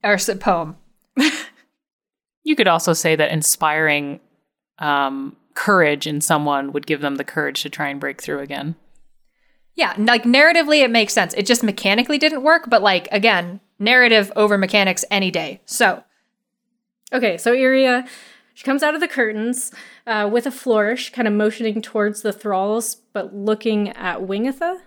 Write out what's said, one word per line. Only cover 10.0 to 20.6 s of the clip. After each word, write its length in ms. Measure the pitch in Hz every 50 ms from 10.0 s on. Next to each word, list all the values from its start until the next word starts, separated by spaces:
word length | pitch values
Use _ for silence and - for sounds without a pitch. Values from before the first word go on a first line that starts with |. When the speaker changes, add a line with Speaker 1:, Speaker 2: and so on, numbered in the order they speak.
| 208
Speaker 1:
like, 160 | 226 240 240 240
narratively, 600 | 240 240 269 294 320 339 339 320 285 302 302 277
it 60 | 247
makes 220 | 233 233 214 202 -
sense. 220 | 240 190 175 -
It 120 | - 196
just 160 | - 247 240 -
mechanically 540 | 214 196 - - 196 196 220 247 - 302 285
didn't 240 | 294 311 311 285 254
work, 260 | 302 320 330 330 -
but, 120 | 240 220 196
like, 260 | 208 190 180 180 -
again, 500 | - 214 202 226 208 180 175 175 175 196 _ _ _ _
narrative 520 | 202 220 247 254 247 240 226 220 196 196 -
over 200 | - 208 208 208
mechanics 480 | 196 196 190 - 208 196 190 185 - - -
any 200 | 208 196 190 185
day. 300 | 175 175 160 147 - - _
So. 380 | - - - 240 196 170 - - _ _ _ _ _ _ _ _ _ _ _ _ _ _ _ _ _ _ _ _ - -
Speaker 3:
Okay, 240 | 254 254 214 175
so 160 | 165 - 226 240
Iria, 540 | 262 262 262 262 262 269 254 247 247 254 254 - - - - - _ _ _ _
she 100 | - -
comes 180 | 269 262 285 311
out 120 | 302 302
of 60 | 320
the 80 | 339 -
curtains, 640 | - 269 240 220 220 214 220 233 247 254 - - - - - - - - _
uh, 220 | - 226 214 208 208 214
with 140 | 240 233
a 40 | 277 254
flourish, 580 | -